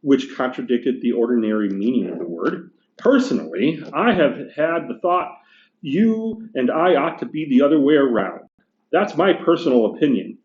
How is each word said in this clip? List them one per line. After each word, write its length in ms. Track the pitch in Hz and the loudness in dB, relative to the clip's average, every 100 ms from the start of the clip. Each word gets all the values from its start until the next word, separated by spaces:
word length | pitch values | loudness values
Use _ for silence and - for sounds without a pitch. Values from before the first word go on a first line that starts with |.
which 320 | 147 135 - | 2 2 0
contradicted 640 | - 127 - 123 120 135 127 | -4 -6 -4 -2 -2 -2 -2
the 120 | 117 | -2
ordinary 560 | 120 117 120 107 107 104 | 0 0 0 0 -2 -2
meaning 420 | 98 107 131 95 | -2 0 -2 -2
of 80 | 85 | -8
the 80 | 85 | -10
word, 440 | 85 110 185 - _ _ _ | -4 -4 -6 -12 _ _ _
personally, 840 | 214 269 262 120 - 170 131 160 - | 2 2 2 -4 -6 -2 -2 -2 -8
I 200 | 143 226 | -2 0
have 240 | 190 143 - 123 | 2 2 0 -12
had 340 | - 156 165 131 | -4 -2 -2 -6
the 100 | 120 | -6
thought 360 | 180 180 160 - _ _ _ _ | -2 -2 -2 -12 _ _ _ _
you 680 | 143 143 226 220 226 214 - | -4 2 2 2 -4 -8 -10
and 160 | 131 127 | -4 -2
I 240 | 160 175 156 | 0 2 2
ought 220 | 135 - | 0 -6
to 60 | 123 | -10
be 220 | 147 156 | -8 2
the 140 | 127 | 4
other 180 | 143 156 | 4 4
way 140 | 139 | 4
around. 540 | 151 139 113 95 85 - _ _ _ _ | 4 4 2 -2 -8 -18 _ _ _ _
That's 240 | 165 202 147 | 0 0 2
my 160 | 190 | 2
personal 540 | 170 - 165 160 123 107 | 2 2 2 4 2 2
opinion. 520 | - 151 113 - - | 0 0 0 -2 -14